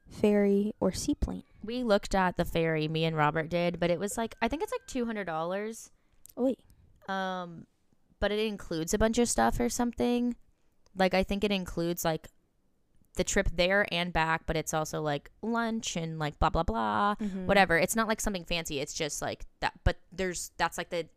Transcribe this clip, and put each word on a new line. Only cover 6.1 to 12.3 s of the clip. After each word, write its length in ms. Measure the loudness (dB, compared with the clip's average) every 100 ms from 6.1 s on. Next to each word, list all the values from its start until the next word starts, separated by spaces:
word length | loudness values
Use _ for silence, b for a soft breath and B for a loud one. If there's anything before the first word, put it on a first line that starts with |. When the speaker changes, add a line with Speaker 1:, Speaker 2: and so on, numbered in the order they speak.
| _ -12 -2
Speaker 1:
Oy. 180 | 0 0 -8 -20 -20 _ -6
Speaker 2:
Um, 580 | -4 -4 -4 -8 -12 -18 _ _ _ _ -2
but 140 | 0
it 60 | 0
includes 540 | -2 -4 -6 -4 0
a 40 | 4
bunch 200 | 4 4
of 100 | 2
stuff 320 | 4 4 4
or 80 | 0
something. 680 | 0 -2 0 0 2 0 -4 -12 _ _ _ _ 0
Like, 180 | 2
I 80 | 2
think 220 | 0 0
it 80 | 0
includes, 520 | 0 -4 -2 -2 0
like, 240 | -2 -2 -6